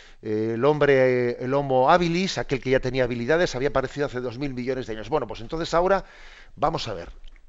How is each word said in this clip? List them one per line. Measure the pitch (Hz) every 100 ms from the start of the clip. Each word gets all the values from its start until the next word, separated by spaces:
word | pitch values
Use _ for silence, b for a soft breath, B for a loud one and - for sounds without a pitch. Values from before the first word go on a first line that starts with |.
| B B
eh, | 110 107 110 113
el | 135
hombre, | 151 143 135 127 123 120 120
el | 127
Homo | 139 143 127 131
habilis, | 175 170 170 190 -
aquel | 120 131
que | 127
ya | 131
tenía | 127 131 123
habilidades, | 123 120 165 175 127
había | 139
aparecido | 131 127 143 143
hace | 123
dos | 123 117
mil | 143
millones | 123 123 131 113
de |
años. | 110 107
Bueno, | 151 113
pues | 107
entonces | 117 165 170
ahora, | 165 185 190 - B B B B B
vamos | 143 156 -
a |
ver. | 90 - - - -